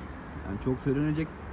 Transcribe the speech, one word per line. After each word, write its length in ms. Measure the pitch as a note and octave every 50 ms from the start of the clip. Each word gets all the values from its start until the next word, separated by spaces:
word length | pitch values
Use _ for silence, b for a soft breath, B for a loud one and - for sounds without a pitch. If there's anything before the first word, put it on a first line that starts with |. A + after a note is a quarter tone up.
| - - - - - - - D2+ D2
Yani 140 | F2 G2 G#2+
çok 180 | - C3 C3 B2
söylenecek 500 | - C#3+ C3 C#3 D3 D#3 D3+ D3+ D#3+ D#3 - - - -